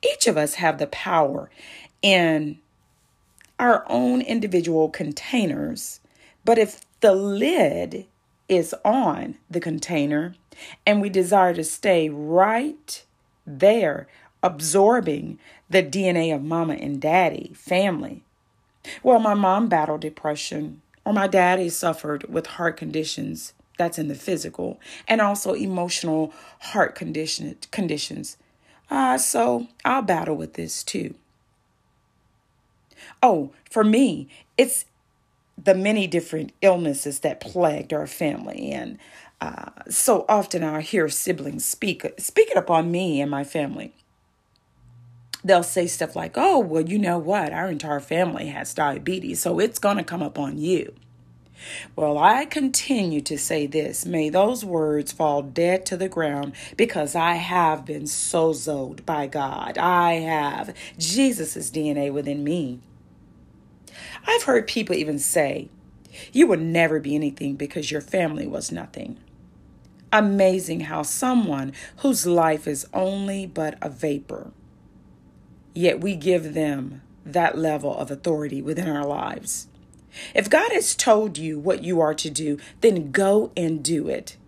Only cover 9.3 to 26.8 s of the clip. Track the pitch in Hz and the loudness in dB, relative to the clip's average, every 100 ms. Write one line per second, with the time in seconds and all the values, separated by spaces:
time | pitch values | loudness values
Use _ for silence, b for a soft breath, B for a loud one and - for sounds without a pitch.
9.3 | - _ 175 170 156 - 170 143 147 170 | -12 _ -6 -4 -6 -4 -2 0 -2 -4
10.3 | 180 _ B B B - 208 202 190 180 | -10 _ B B B 2 2 2 0 4
11.3 | 196 185 170 156 - 220 175 156 147 151 | 6 6 2 -4 -2 2 4 2 -2 0
12.3 | 170 196 220 285 302 - - _ _ _ | 4 4 4 -2 -8 -14 -18 _ _ _
13.3 | _ - 139 190 226 175 - - b b | _ -16 4 6 6 2 -2 -10 b b
14.3 | b - 151 156 180 202 240 175 143 - | b -2 0 0 6 6 6 2 -4 -6
15.3 | - b b b 190 160 185 190 175 165 | -12 b b b 2 2 0 0 2 0
16.3 | 151 147 165 165 147 - 139 151 175 175 | -2 -2 -2 -2 -4 -6 -4 2 4 2
17.3 | - - - - 185 196 165 - - _ | 0 -12 -18 -2 0 2 0 -6 -12 _
18.3 | _ _ _ _ _ B B 247 240 220 | _ _ _ _ _ B B 4 6 6
19.3 | 208 196 196 226 160 156 151 156 151 156 | 4 4 4 4 2 2 -2 -6 -6 -6
20.3 | 151 - 151 151 - _ _ - 208 196 | -4 -6 -8 -8 -12 _ _ 0 2 4
21.3 | 190 180 185 175 165 175 165 151 147 - | 4 4 4 0 -2 -2 -2 -4 -6 -4
22.3 | 170 160 - 170 160 160 156 156 - 147 | -6 -6 -4 -4 -4 -6 -6 -6 -6 -8
23.3 | 160 - _ _ - 170 165 147 143 - | -10 -14 _ _ -4 -2 -2 -6 -6 -6
24.3 | 175 - - - - B B B 220 208 | -6 -6 -8 -8 -8 B B B 2 2
25.3 | 202 202 190 196 180 175 - 170 156 156 | 0 -2 -4 -2 -4 -4 -4 -2 -2 -2
26.3 | B B B - 214 | B B B -8 0